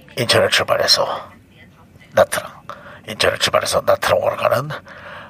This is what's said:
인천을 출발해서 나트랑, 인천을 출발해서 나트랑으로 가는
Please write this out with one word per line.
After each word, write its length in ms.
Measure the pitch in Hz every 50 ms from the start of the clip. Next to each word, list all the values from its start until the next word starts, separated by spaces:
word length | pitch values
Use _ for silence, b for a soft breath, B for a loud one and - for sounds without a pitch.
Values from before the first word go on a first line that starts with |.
| - - -
인천을 340 | - 127 113 - - - -
출발해서 800 | - - - - - - - - - - - - - - - - - - - - - - - - - - - - - - - - -
나트랑, 380 | - - - - - - - - - - - B B B B B B B B
인천을 300 | 107 - - 90 - -
출발해서 440 | - - - - - - - 92 -
나트랑으로 500 | - - - - - - - - - -
가는 320 | - - - - 117 135 151 151 - - B B B B B B B B B